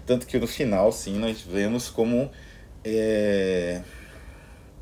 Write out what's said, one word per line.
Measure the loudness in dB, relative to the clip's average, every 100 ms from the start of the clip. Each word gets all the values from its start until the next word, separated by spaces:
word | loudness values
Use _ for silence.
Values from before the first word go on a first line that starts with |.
Tanto | 0 0 2
que | -2
no | 0
final, | 0 2 6 6
sim, | 4 -2 -2
nós | -2 -4
vemos | -4 0 0 0 -2
como, | 0 2 2 0 -6 -20 -20 -20 -12
é, | -2 0 2 2 2 2 2 0 -2 -4 -8 -16 -18 -18 -18 -20 -20 -20 -20 -18